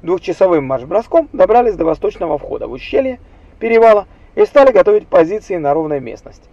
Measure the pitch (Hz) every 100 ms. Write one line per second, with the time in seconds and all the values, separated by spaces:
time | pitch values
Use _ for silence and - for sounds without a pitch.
0 | 160 180 - 170 185 165 135 131 135 196
1 | 226 330 294 262 185 233 247 175 160 156
2 | 202 - 170 147 - - 113 127 - -
3 | 262 247 - _ - _ 226 226 226 208
4 | 185 - _ - 208 285 269 208 - 214
5 | - 180 165 214 - 180 143 151 156 143
6 | 120 104 - - _